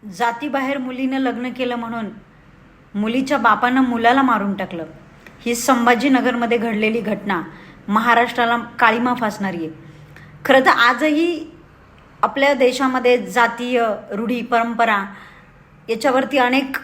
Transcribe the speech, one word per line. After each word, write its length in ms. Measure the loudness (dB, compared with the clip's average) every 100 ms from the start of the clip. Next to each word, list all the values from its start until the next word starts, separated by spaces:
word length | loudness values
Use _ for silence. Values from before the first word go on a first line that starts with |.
| -16
जातीबाहेर 640 | -4 -2 -2 -4 -4 -2 -4
मुलीनं 400 | -6 -4 -2 0
लग्न 320 | -2 -2 -6
केलं 260 | -6 -4 -4
म्हणून 300 | -6 -8 -8 -12 -20 -20 -20 -20 -20 -20 -12 -4
मुलीच्या 420 | -2 0 0 2
बापानं 440 | 2 4 2 2
मुलाला 400 | 2 2 4 4
मारून 320 | 4 2 0
टाकलं. 320 | -4 -6 -8 -10 -14 -20 -20 -20 -12
ही 160 | -6 -4
संभाजीनगरमध्ये 1000 | 0 2 4 4 4 2 2 0 0 0
घडलेली 440 | 0 -2 -2 -2
घटना 400 | -4 -4 -4 -4 -6 -14 -20 -20 -2
महाराष्ट्राला 720 | 0 4 2 2 0 0 0
काळीमा 560 | -4 0 2 2 0
फासणारी 440 | 0 -2 -4 -6 -6
आहे. 120 | -8 -12 -20 -20 -20 -20 -20 -14 2
खरं 140 | 4
तर 100 | 4
आजही 800 | 4 2 2 0 0 0 -2 -10 -18 -20 -20 -20 -20 -20 -4
आपल्या 300 | -4 0 0
देशामध्ये 720 | 2 2 2 -2 0 2 2 0
जातीय 600 | 2 0 0 -4 0 0 -2 -8
रूढी, 300 | -6 -4 -4
परंपरा 640 | -2 -2 0 0 0 0 -2 -12 -20 -20 -20 -20 -20 -20 -6
याच्यावरती 480 | -2 2 2 0 2
अनेक 400 | 2 2 -2 -8